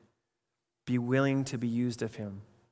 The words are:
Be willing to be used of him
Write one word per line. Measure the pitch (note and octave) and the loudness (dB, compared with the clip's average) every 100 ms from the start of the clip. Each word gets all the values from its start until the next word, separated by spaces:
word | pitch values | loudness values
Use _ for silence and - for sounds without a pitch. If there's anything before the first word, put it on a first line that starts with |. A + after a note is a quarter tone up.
| _ _ _ _ _ _ _ _ - | _ _ _ _ _ _ _ _ -2
Be | B2 | 0
willing | A#2+ C3 C#3 C3+ C3 | 2 4 4 2 0
to | B2+ | -2
be | A#2 | -2
used | A#2 B2 A#2 | 0 0 -2
of | A2+ | -6
him | - G#2 G2 - _ _ | -6 -8 -10 -16 _ _